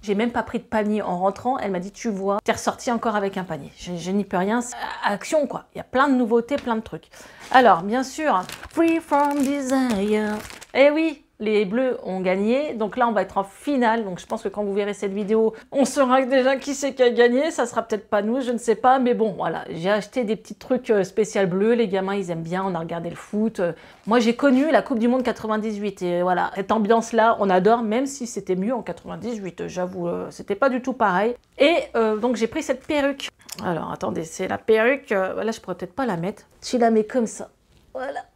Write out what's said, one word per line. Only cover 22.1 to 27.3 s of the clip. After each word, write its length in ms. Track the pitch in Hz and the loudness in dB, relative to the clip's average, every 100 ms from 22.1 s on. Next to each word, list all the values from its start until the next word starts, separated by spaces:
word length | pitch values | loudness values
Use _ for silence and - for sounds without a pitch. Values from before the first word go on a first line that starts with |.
| 202 | -4
ils 160 | 175 | -4
aiment 100 | 165 | -6
bien. 220 | 165 180 196 | -4 -4 -2
On 80 | |
a 60 | 170 | -4
regardé 320 | 165 170 165 | -6 -6 -8
le 40 | 165 | -12
foot. 440 | - 208 220 220 | -6 -2 -2 0
Euh, 140 | 175 165 - - - | -2 -2 -14 -14 0
moi, 120 | 240 | 2
j'ai 160 | 226 233 | 2 2
connu 360 | 285 262 294 | 4 4 4
la 100 | 254 | 2
Coupe 160 | - 240 | 2 0
du 100 | 233 | 2
Monde 140 | 254 | 2
quatre-vingt-dix-huit. 800 | 247 208 220 214 214 208 208 196 | 0 -4 -4 -2 -2 -4 -6 -4
Et 220 | 180 175 | -2 0
voilà, 260 | 180 180 175 - | 2 2 0 -4
cette 160 | 196 | 0
ambiance-là, 680 | 214 202 226 - 226 220 | 0 4 2 2 2 4